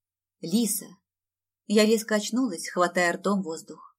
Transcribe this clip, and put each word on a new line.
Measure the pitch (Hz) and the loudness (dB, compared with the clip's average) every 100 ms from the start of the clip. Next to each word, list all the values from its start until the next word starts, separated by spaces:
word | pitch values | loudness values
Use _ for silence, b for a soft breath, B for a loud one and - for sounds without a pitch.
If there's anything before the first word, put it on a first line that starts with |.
| _ _ _ _ | _ _ _ _
Лиса. | 165 208 226 - - 180 _ _ _ _ _ _ - | -4 0 0 -4 -10 -20 _ _ _ _ _ _ 0
Я | 208 214 | 4 4
резко | 220 220 214 | 2 0 -4
очнулась, | 208 226 262 165 - | -2 -2 -2 -4 -6
хватая | 185 175 180 175 | 0 0 4 2
ртом | 170 190 196 | 2 0 -2
воздух. | 160 160 - - - | -2 -8 -12 -20 -20